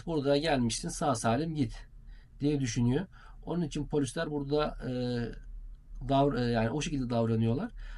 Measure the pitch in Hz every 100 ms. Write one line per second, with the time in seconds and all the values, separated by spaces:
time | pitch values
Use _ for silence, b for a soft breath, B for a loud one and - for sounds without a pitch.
0 | - 156 135 143 160 135 117 - 170 -
1 | 156 117 117 120 165 156 120 - - -
2 | - b b - 143 147 127 117 120 139
3 | 190 B B B - 170 151 151 143 151
4 | 139 165 160 147 139 147 151 - 139 123
5 | 123 120 117 - - - - - - -
6 | 127 135 143 123 120 117 113 147 143 143
7 | 120 120 113 113 117 127 226 - B